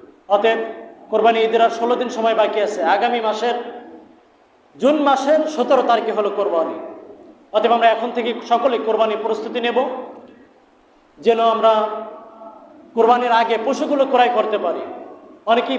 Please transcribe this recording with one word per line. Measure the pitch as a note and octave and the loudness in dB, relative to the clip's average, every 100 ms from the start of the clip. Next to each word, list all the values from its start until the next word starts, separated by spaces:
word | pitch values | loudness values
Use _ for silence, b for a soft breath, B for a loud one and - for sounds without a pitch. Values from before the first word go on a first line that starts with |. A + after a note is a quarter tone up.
| - _ - | -20 _ -2
অতএব | G3+ A3+ A3+ A3 - - - - | 2 2 0 -4 -12 -18 -20 -4
কোরবানি | A3 A3+ A3+ | 2 2 4
ঈদের | A3+ A3+ | 2 2
আর | A3+ | 2
ষোলো | A3+ A#3 B3 | 2 -2 -2
দিন | B3 | -4
সময় | A3+ A3+ A3 | -2 0 2
বাকি | G#3 G#3+ | 0 0
আছে। | G3+ - | -2 -2
আগামী | E3 G#3 A#3+ A#3+ | 0 2 2 0
মাসের | A3 G#3+ A#3+ A#3+ - - - - - - _ _ _ _ _ C#3+ | -2 -2 -2 -4 -8 -14 -18 -20 -20 -20 _ _ _ _ _ -2
জুন | B3 D4+ | 0 2
মাসের | C#4+ C4 C4+ D#4 D#4 | 2 2 2 2 0
সতেরো | - B3 C4+ | -2 0 2
তারিখে | B3 A#3 G#3+ | 2 0 0
হলো | G3+ G#3 | -2 -2
কোরবানি। | G#3 F#3+ E3+ D#3 - - - - - - - _ | -2 -2 -2 -2 -6 -14 -16 -20 -20 -20 -20 _
অতএব | G#3 A3 | 0 2
আমরা | A#3 A3+ | 4 4
এখন | A3 A#3 A#3+ | 2 0 -4
থেকে | A#3 A3+ - | -4 -6 -2
সকলে | A#3 C4 A#3 | 0 2 0
কোরবানির | A3 G#3+ G#3+ G#3 | 0 0 0 0
প্রস্তুতি | A3 A3 - B3 | -4 -4 -6 -4
নেব, | A#3+ A#3 C#4+ - - - - - - _ _ _ _ _ _ - | -2 0 -2 -6 -12 -18 -20 -20 -20 _ _ _ _ _ _ -4
যেন | G#3+ A3+ | 0 2
আমরা | A3+ A3 A3+ G#3+ G#3+ - - - - - - - - - - | 2 2 2 2 0 -6 -12 -16 -20 -20 -20 -20 -20 -20 -6
কোরবানির | A3+ A3+ A#3+ A#3+ | 0 4 4 2
আগে | A3+ A3 A3 A3 | 2 2 0 -2
পশুগুলো | C4 C#4 C#4 C4+ | -2 -2 0 2
ক্রয় | B3+ A#3+ | 4 2
করতে | G#3+ G#3+ G#3 | 2 -2 -2
পারি। | F3 D#3 - - - - - - - | -2 -4 -8 -14 -18 -20 -20 -10 0
অনেকেই | A#3 B3+ | 0 0